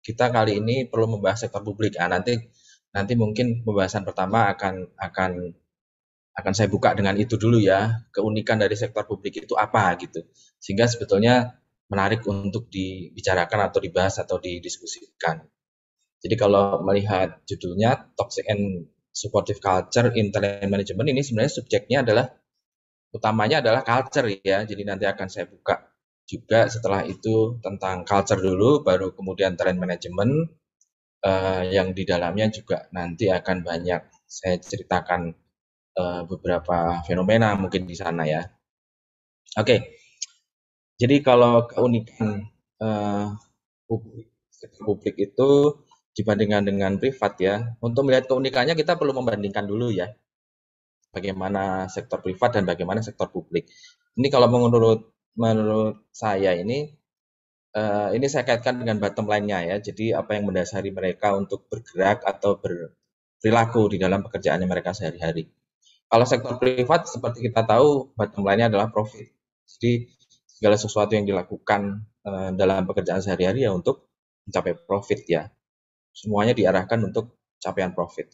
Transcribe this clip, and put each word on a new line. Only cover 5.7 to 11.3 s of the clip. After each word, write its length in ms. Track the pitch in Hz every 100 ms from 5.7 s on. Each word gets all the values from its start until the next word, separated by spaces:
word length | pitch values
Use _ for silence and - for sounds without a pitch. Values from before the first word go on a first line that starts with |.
| _ _ _ _ _ _
akan 180 | - 95
saya 120 | 98 104
buka 240 | 101 113
dengan 240 | 92 98
itu 240 | 101 107 110
dulu 240 | 110 117
ya, 420 | 98 95 110 113 -
keunikan 480 | - 107 110 104 110
dari 160 | 98
sektor 320 | 104 113 107 -
publik 320 | 98 101 -
itu 160 | -
apa 400 | - 104 113 95 87
gitu. 200 | 87 82 - _ _ _
Sehingga 240 | - 98
sebetulnya 760 | 120 117 101 98 113